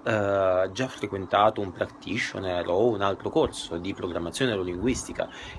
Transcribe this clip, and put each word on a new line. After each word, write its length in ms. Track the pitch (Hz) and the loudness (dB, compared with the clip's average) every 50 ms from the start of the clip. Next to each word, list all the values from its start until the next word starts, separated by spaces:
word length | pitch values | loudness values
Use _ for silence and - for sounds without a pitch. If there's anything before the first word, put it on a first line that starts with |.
| - | -2
eh, 680 | 123 113 107 101 101 98 98 95 95 92 92 95 95 | 0 0 2 2 2 2 4 4 4 4 4 2 2
già 180 | 95 98 131 127 | 0 -2 -4 -4
frequentato 720 | - - - 101 - 98 95 87 - 101 104 110 110 - 104 | -4 -4 -6 -4 -4 -4 -2 2 4 6 6 6 4 2 -2
un 100 | 98 85 | -4 -4
practitioner 960 | - 104 - - - - - 98 110 - - - 101 98 92 90 87 85 87 | -4 -4 -4 -6 -8 -8 -4 -2 -2 -2 -2 -4 -4 -4 -2 -2 0 0 2
o 220 | 87 92 110 123 | 4 4 4 4
un 100 | 113 98 | 4 2
altro 300 | 98 98 95 92 - 104 | 2 0 0 0 -2 -2
corso 480 | - 160 147 117 - - - - 82 85 | 2 2 2 2 0 -4 -8 -6 -6 -4
di 160 | 87 95 95 | -4 -4 -4
programmazione 560 | - - 90 85 85 85 85 - - 135 127 | -4 -6 -4 -4 -4 -4 -4 -2 0 0 0
neurolinguistica 800 | 110 98 92 90 87 87 98 127 127 - - - - - - - - - - - - | 0 0 -2 -2 -2 0 0 0 0 0 -2 -6 -4 -4 -4 -6 -6 -10 -14 -14 -10